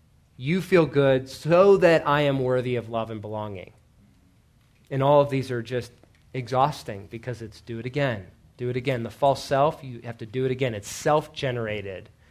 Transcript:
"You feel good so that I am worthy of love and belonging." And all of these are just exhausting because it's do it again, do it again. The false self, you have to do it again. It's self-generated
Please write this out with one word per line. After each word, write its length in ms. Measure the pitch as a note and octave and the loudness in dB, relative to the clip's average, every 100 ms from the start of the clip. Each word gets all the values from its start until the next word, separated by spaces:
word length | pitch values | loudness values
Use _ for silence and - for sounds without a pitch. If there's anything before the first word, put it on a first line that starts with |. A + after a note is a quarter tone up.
| _ _ _ - | _ _ _ -8
"You 240 | C3 F#3 | -2 -2
feel 240 | F3+ F3+ D#3 | 2 4 4
good 440 | C#3+ C#3 C3 C3 | 4 4 4 0
so 480 | - D3+ E3+ G3+ F#3+ | -8 2 6 8 8
that 300 | F3 D#3+ D3+ | 8 6 4
I 140 | C#3+ | 2
am 180 | C#3+ C3+ | 2 2
worthy 360 | B2+ B2+ B2 A#2+ | 0 0 0 -4
of 140 | A2 | -4
love 200 | A2+ A2+ | -4 -4
and 120 | A2 | -8
belonging." 500 | G#2+ G#2+ G#2+ F#2+ - - _ _ _ _ _ _ _ _ _ _ - | -8 -8 -8 -10 -16 -20 _ _ _ _ _ _ _ _ _ _ -8
And 100 | C3+ | 0
all 200 | C#3 D3 | 4 4
of 80 | C#3 | 4
these 200 | C3+ B2+ | 0 -4
are 120 | A#2+ | -6
just 280 | A2+ B2 - _ _ _ _ | -6 -6 -8 _ _ _ _
exhausting 720 | C3 A2+ B2+ D3 - - G2+ G2 | -12 -4 0 0 -2 -12 -14 -14
because 320 | A#2 B2+ A#2 | -14 -10 -10
it's 200 | A2 - | -12 -16
do 180 | - A2+ | -14 -10
it 80 | B2 | -8
again, 400 | C#3+ C#3 G#2+ F2+ - _ - | -4 -4 -4 -10 -20 _ -10
do 120 | B2 | -6
it 60 | B2+ | -4
again. 260 | C3 B2 | -4 -4
The 80 | A2+ | -6
false 340 | - C#3 C3+ | 0 2 2
self, 400 | - C3+ D3+ D#3+ | 0 0 0 -2
you 180 | C3 A#2 | -10 -14
have 160 | A#2+ A#2 | -14 -14
to 80 | A2 | -10
do 180 | C3 C3 | -4 -2
it 60 | |
again. 240 | A#2+ B2+ G#2 | -2 -4 -4
It's 120 | - | -10
self-generated 1200 | - D#3 D3+ D3+ - C3+ B2 A2 G#2 G2 F2+ - _ _ | -4 0 0 0 -6 -6 -4 -6 -8 -8 -12 -16 _ _